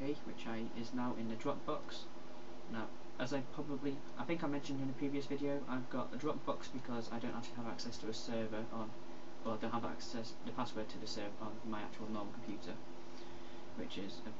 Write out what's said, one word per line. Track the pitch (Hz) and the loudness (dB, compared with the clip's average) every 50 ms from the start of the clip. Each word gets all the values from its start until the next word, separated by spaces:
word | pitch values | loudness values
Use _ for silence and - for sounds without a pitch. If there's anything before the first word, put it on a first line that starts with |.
P, | 135 294 294 294 - | 0 0 0 0 0
which | 330 - - - 233 | 0 0 0 0 0
I, | 226 220 226 208 - 113 | 0 0 0 0 0 0
is | 117 - 262 | 0 0 0
now | 123 123 123 - 113 | 0 2 0 0 0
in | 113 113 | 0 0
the | 113 | 0
Dropbox. | 113 147 143 143 139 - 147 151 143 - - - - - - - - - - - - - - - - - - | 0 0 0 0 0 0 0 0 0 0 -2 -2 -2 -2 -2 -2 -2 0 0 0 0 0 0 0 0 0 0
Now, | 226 113 - 170 - - - - - - | 0 0 0 0 -2 -2 -2 -2 0 0
as | 131 127 | 0 2
I | 143 135 131 - - | 2 2 2 0 0
probably, | 151 147 147 143 131 143 143 135 131 - - - - | 0 0 0 0 2 2 0 0 0 0 0 0 0
I | 156 | 2
think | - 170 170 | 2 2 2
I | 170 | 2
mentioned | 143 143 143 - - 139 135 | 2 2 2 2 0 0 2
in | 135 135 | 2 0
a | |
previous | 131 - 143 139 143 143 135 | 2 2 2 2 2 2 0
video, | - 139 131 143 143 143 139 127 127 | 0 0 2 2 2 2 2 0 0
I've | 127 127 127 - | 0 0 0 0
got | - 123 120 - | 0 0 0 0
a | 123 | 0
Dropbox | 127 147 151 143 139 - 139 120 - - - | 0 0 0 0 0 0 0 0 0 0 -2
because | - 127 - - 120 117 113 - | -2 -2 0 0 0 0 0 0
I | 113 117 | 0 0
don't | 123 117 117 | 0 0 -2
actually | 117 120 - - | -2 -2 -2 -2
have | 120 117 113 | 0 0 0
access | 107 - - 117 110 - | 0 0 0 0 0 0
to | - 107 | 0 0
a | 110 | 0
server | - - 123 117 113 113 110 110 110 110 113 | 0 0 0 0 2 2 0 0 0 0 0
on, | 117 113 110 110 - - - - - - - - - - - | 0 0 0 0 0 -2 -2 -2 0 0 0 -2 0 0 0
well, | 117 110 | 0 0
I | 107 | 2
don't | - 113 | 0 0
have | 117 113 - | 0 0 0
access, | - 117 - - - - 113 113 - - - - | 0 0 0 0 0 0 0 0 0 0 0 0
the | 123 | 0
password | 117 110 113 - - 110 107 - | 0 0 0 0 0 0 0 0
to | - - | 0 0
the | 110 | 0
server | 104 - 110 104 101 104 - | 0 0 0 0 0 0 0
on | 110 107 101 107 107 110 | 0 0 0 0 0 0
my | 107 107 | 0 0
actual | 107 - - - 107 107 | 0 0 0 0 0 0
normal | 110 104 101 101 104 | 0 0 0 0 0
computer, | 117 113 113 95 90 87 87 - - - - - - - - - - - - - - - - - - - - - | 0 0 0 0 0 0 0 0 0 -2 -2 -2 -2 -2 -2 0 0 0 0 0 0 0 0 0 0 0 0 0
which | - 80 - - 90 | 0 0 0 0 0
is | 98 98 - - - | 0 0 0 0 0
a | 110 110 | 0 0